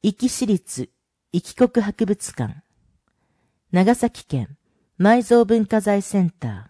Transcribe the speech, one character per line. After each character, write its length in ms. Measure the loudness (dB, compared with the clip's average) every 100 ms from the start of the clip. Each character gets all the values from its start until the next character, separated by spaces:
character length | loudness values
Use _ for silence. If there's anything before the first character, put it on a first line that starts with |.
壱 120 | -2
岐 160 | -2 -4
市 180 | -2 -2
立 420 | -2 -2 -12 -12 _ _ _ _
壱 100 | -6
岐 140 | -6 0
国 300 | 2 2 -2
博 200 | -4 -2
物 260 | -2 -6
館。 300 | -8 -8 -8 _ _ _ _ _ _ _ _ _ _ _
長 220 | 0 2
崎 320 | 2 -2 -6 -8
県 320 | -6 -6 -12 _ _ _ _
埋 240 | 2 4
蔵 220 | 4 2 4
文 220 | 2 2
化 120 | -2
財 220 | 0 -2
セ 220 | 0 -2
ン 80 | -2
タ 160 | _ -10
ー。 160 | -10